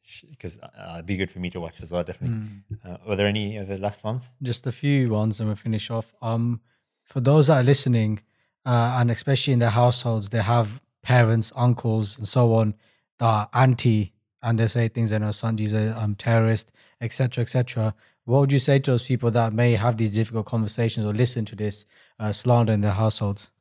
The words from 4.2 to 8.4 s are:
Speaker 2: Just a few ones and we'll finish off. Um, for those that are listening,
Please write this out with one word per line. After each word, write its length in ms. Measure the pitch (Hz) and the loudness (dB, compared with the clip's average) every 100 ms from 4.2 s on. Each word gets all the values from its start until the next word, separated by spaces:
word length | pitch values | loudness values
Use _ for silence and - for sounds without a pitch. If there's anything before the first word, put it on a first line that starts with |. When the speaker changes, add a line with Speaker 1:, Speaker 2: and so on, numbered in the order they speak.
| 123 _ | -10 _
Speaker 2:
Just 240 | 127 117 131 | -6 -6 -6
a 60 | |
few 380 | - 143 139 123 | -4 0 2 2
ones 300 | 107 110 104 | 0 0 -2
and 80 | 110 | -4
we'll 80 | 104 | -4
finish 340 | 117 110 - | -4 -6 -4
off. 220 | 113 - _ | -8 -8 _
Um, 380 | 117 117 117 117 _ _ _ _ | -4 -2 -2 -4 _ _ _ _
for 160 | _ 139 | _ -2
those 260 | 123 151 143 | 4 6 6
that 80 | 147 | 6
are 20 | |
listening, 580 | 123 123 - 117 110 107 _ _ | 6 4 4 2 2 -2 _ _